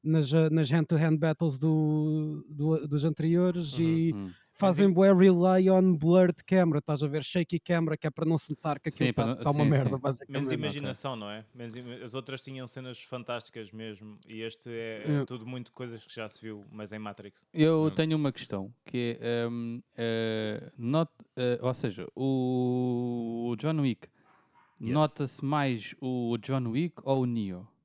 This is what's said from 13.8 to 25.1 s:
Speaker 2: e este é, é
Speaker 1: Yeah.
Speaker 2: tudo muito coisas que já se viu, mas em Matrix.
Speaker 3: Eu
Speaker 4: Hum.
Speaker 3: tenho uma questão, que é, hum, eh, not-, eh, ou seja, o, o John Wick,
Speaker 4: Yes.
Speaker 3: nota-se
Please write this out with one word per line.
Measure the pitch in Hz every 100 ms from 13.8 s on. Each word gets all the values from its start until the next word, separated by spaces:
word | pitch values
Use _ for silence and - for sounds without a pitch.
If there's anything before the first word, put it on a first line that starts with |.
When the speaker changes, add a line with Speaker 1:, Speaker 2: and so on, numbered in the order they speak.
| 113 101 107 104 -
Speaker 2:
e | 110
este | 113 - 120
é, |
é | 117 113 110 151
Speaker 1:
Yeah. | 147 131
Speaker 2:
tudo | 123 113
muito | 127 120
coisas | - 123 117
que | -
já | - 107
se | -
viu, | 113 107 98
mas | 107 107
em | 107
Matrix. | 107 101 101 _ _
Speaker 3:
Eu | 170 156 160
Speaker 4:
Hum. | 156
Speaker 3:
tenho | 156 160 156
uma | 143
questão, | - - 101 98 -
que | - 120 120 117
é, | 117 120 117
hum, | 117 117 120 - -
eh, | 117 113 113 110 107 107 - -
not-, | 117 151 165 _ - -
eh, | 123 120
ou | 123
seja, | 123 117 92 -
o, | - 135 131 127 127 123 123 123 120 123 120 117 117 120
o | 117
John | 147 160
Wick, | 135 110 - _ _ _ _ _ _ _
Speaker 4:
Yes. | 113
Speaker 3:
nota-se | 143 151